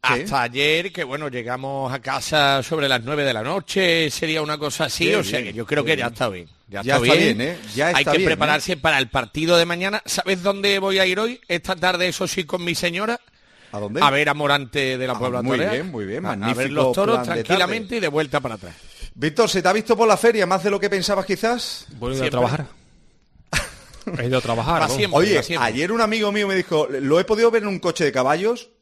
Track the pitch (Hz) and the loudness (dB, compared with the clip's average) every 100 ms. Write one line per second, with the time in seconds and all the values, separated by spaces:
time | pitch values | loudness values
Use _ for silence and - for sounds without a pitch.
0 | 127 123 185 135 120 123 147 160 185 180 | 0 0 0 -2 0 0 2 2 -2 -6
1 | 143 139 151 123 117 127 135 135 135 131 | -6 -6 -6 -8 -6 -6 -6 -4 -4 -6
2 | 127 131 - 156 143 139 127 160 143 127 | -4 -6 0 2 4 2 0 -2 0 0
3 | 117 147 139 113 113 190 - - 185 165 | -2 -2 0 -2 -2 -4 -2 0 2 2
4 | 156 - 165 156 151 151 147 - 151 - | 0 -2 -4 -2 -4 -4 -6 -4 -4 0
5 | 170 208 139 147 107 107 113 147 143 151 | 0 0 0 -4 -6 -8 -4 -2 0 -2
6 | 120 117 127 92 85 _ _ 101 113 139 | -2 -2 -4 -4 -14 _ _ -8 0 2
7 | 123 156 165 104 135 170 - 107 151 170 | 6 6 4 2 -4 -6 -10 -2 2 2
8 | 143 147 185 156 151 151 156 175 156 143 | 4 4 2 2 2 0 0 -2 2 2
9 | 127 139 117 - 165 175 170 175 190 208 | 0 -2 -4 -4 2 4 4 0 -2 -4
10 | - - 185 190 180 196 202 196 196 190 | -4 -4 -2 -2 0 0 0 0 0 2
11 | 185 185 226 254 _ 175 - 185 175 180 | 2 2 -2 -6 _ -6 -4 -2 0 0
12 | 180 - 185 - 156 180 175 165 175 170 | -2 -2 -4 -4 -4 -4 -4 -2 -2 -2
13 | 214 240 _ _ _ _ - 104 104 120 | -4 -4 _ _ _ _ -14 -8 -6 2
14 | 143 139 147 143 147 143 131 147 135 131 | 4 4 2 0 2 0 0 -2 -2 -2
15 | 127 117 127 123 120 131 - 120 185 131 | -4 -2 -2 -2 -2 0 0 -2 -4 -8
16 | 98 117 185 107 110 117 135 147 131 123 | -6 -6 -4 -4 -2 -2 -2 2 2 2
17 | 202 127 123 117 113 185 180 220 202 233 | 2 2 0 -4 0 2 2 0 -4 -2
18 | 180 143 156 147 127 110 90 82 - - | 0 0 0 -2 -4 -10 -12 -18 -20 -16
19 | - - 147 151 220 190 180 202 214 220 | -16 -4 -4 2 2 4 2 2 2 4
20 | 226 202 233 220 180 185 185 196 196 196 | 6 6 6 4 2 2 2 0 0 -2
21 | 175 196 190 196 226 240 - - - 131 | 0 -2 0 -2 0 -2 -4 -10 -14 -10
22 | 120 135 139 127 123 143 139 - _ _ | -6 -2 -2 2 2 0 -6 -12 _ _
23 | _ _ _ _ _ - - - - - | _ _ _ _ _ -6 -6 -14 -20 -14
24 | - 170 123 127 117 117 123 165 156 135 | -10 -4 0 0 0 -2 0 2 0 0
25 | 185 143 190 175 120 165 120 113 170 226 | 2 4 4 2 0 0 0 0 0 2
26 | 220 220 208 208 202 190 175 160 147 135 | 0 2 0 0 0 0 0 0 0 -2
27 | 135 160 185 214 233 226 208 185 175 165 | 2 2 4 4 4 4 0 -2 -2 0
28 | 156 131 127 156 202 240 - _ | 0 2 2 2 0 -2 -8 _